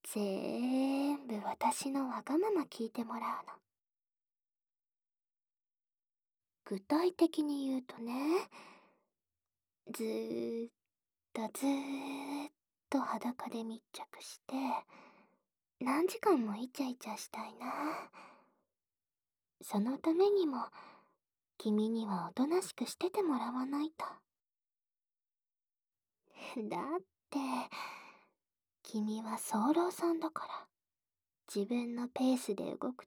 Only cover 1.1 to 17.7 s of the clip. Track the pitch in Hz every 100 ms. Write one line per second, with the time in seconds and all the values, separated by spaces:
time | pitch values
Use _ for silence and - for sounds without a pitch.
1.1 | 285 269 214 202 - - 285 277 277 262
2.1 | 220 - 294 427 392 277 - 226 - 226
3.1 | 233 233 - - - _ _ _ _ _
4.1 | _ _ _ _ _ _ _ _ _ _
5.1 | _ _ _ _ _ _ _ _ _ _
6.1 | _ _ _ _ _ - 190 196 294 359
7.1 | 359 330 320 294 285 269 262 254 - 233
8.1 | 247 285 359 - - - - - _ _
9.1 | _ _ _ _ _ _ _ - 208 220
10.1 | 220 226 233 233 233 233 _ _ _ _
11.1 | _ _ - 220 - 269 277 277 277 277
12.1 | 277 277 285 294 _ _ _ - 277 -
13.1 | 220 240 247 - 233 226 226 _ - -
14.1 | - - - - 262 269 - - - -
15.1 | - _ _ _ _ _ - 254 277 359
16.1 | 453 440 320 220 208 254 - 262 247 -
17.1 | 208 - - 220 226 247